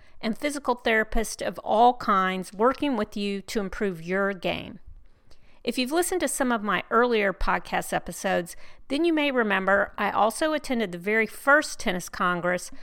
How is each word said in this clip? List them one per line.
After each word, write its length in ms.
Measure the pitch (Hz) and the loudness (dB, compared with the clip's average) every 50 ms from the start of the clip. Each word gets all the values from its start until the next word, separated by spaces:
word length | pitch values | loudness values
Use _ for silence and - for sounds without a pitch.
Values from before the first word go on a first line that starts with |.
| - - - - | -18 -18 -12 -8
and 160 | - 226 - | -6 -6 -4
physical 400 | - - 294 285 294 285 269 240 | -2 -4 -4 -4 -4 -2 -2 -2
therapists 640 | - - 240 226 220 220 - - 233 214 - - - | 0 0 2 2 2 2 2 0 0 0 0 -4 -6
of 180 | - - 175 - | -6 -6 -6 -6
all 340 | - - 220 214 240 247 247 | -4 0 4 6 6 6 6
kinds 580 | - - 226 208 190 190 185 185 185 180 - | 4 2 2 2 4 4 2 0 -2 -6 -6
working 460 | - 185 226 262 262 - 294 294 254 208 | -2 2 2 2 2 2 0 0 0 0
with 180 | 214 - - | -2 -4 -4
you 240 | 208 202 202 202 196 | -4 -4 -2 -4 -4
to 200 | - - - 220 | -6 -4 -4 -4
improve 420 | 196 185 - - 214 196 180 165 | -4 -4 -4 -2 -2 -2 -2 -4
your 320 | 160 170 185 196 196 196 202 | -4 -2 0 0 0 0 -2
game. 460 | 175 - 175 170 - 175 - - - - - - - - - - - - - - - - - - - - | -2 -2 -2 -2 -4 -6 -10 -14 -16 -16 -16 -18 -18 -20 -20 -20 -20 -20 -20 -20 -20 -20 -20 -18 -10 -6
If 140 | 240 233 262 | -4 -2 -2
you've 120 | 254 247 | -2 0
listened 300 | 302 349 349 - 381 349 | 2 0 0 2 0 0
to 80 | 320 262 | 0 0
some 240 | - - 277 247 | 0 0 0 0
of 100 | 240 220 | 0 0
my 200 | 208 208 185 170 - - | 0 0 -2 -2 0 2
earlier 420 | 233 226 247 247 233 214 202 196 | 4 4 4 4 4 2 2 2
podcast 600 | 180 - - - 175 185 - - 190 180 165 - - | 0 0 0 2 2 0 -2 -2 -4 -4 -2 -2 -4
episodes, 600 | - - - 175 - - 190 185 180 175 - - - - - - - - - | -4 -4 -4 -10 -4 -2 0 0 0 0 -4 -8 -14 -14 -14 -14 -14 -8 -4
then 180 | 269 294 339 | -2 0 2
you 80 | 349 320 | 2 2
may 160 | 302 285 285 | 2 2 2
remember 640 | 254 247 220 208 196 196 190 185 196 202 202 - - | 2 2 2 2 2 2 2 4 4 4 2 0 -2
I 140 | - 208 202 | -2 -2 0
also 420 | - - 208 226 - - 320 311 | 2 2 2 2 2 0 0 0
attended 400 | 311 294 - - 262 233 220 185 | 0 0 -2 -2 -2 -2 -2 -2
the 60 | 175 175 | -4 -6
very 280 | 175 208 214 220 220 | -2 0 2 2 0
first 540 | 208 - - - 277 285 311 - - - - | 0 -4 -2 4 6 6 6 4 2 -4 -4
Tennis 300 | - 220 180 175 - - | -2 -2 -2 -2 -4 -6
Congress, 600 | - - 196 180 180 175 160 175 180 180 - - - - | -4 -2 0 0 0 0 0 0 -2 -2 -4 -8 -12 -12